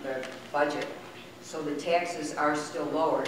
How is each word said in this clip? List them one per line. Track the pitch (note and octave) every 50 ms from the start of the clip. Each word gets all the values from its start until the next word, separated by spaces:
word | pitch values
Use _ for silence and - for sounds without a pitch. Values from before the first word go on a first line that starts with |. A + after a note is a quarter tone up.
| C#3
their | C3+ C3 C3 B2+ - - - - - -
budget. | D3 D3 D3 - - - - - - - - - - - - - -
So | - - - D#3
the | D3+ D3 D3
taxes | C#3+ - F3 E3+ F3 F3 - E3 D#3+ D3+ - D3
are | D3 D3 D3+ D3+
still | D3+ D3+ - - D#3+ D3+
lower | - C#3 D#3 E3 D#3 C3 - -